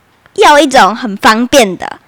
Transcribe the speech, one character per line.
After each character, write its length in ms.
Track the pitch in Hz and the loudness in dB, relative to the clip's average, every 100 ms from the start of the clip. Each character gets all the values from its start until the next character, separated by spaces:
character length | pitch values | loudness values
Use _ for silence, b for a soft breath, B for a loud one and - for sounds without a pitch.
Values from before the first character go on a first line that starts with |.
| _ _ _ - | _ _ _ 0
要 220 | 392 294 | 2 2
一 80 | 302 | 2
种 300 | 254 185 233 | 2 2 0
很 200 | 247 196 | -8 -2
方 280 | 240 220 240 | -2 0 0
便 300 | 285 208 175 | 0 0 -4
的。 220 | - - | -12 -14